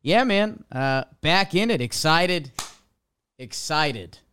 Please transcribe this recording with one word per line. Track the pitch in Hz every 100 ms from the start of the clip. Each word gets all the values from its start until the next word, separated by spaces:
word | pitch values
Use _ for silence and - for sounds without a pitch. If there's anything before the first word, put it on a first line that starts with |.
yeah, | - 214 262
man, | 202 214 - -
uh, | 127 135 135 - _
back | 151 185 196 175
in | 226
it. | 180
Excited. | 120 - 156 165 180 180 135 - - - _ _ _ _ _ _
Excited. | 123 - - 156 151 117 90 - _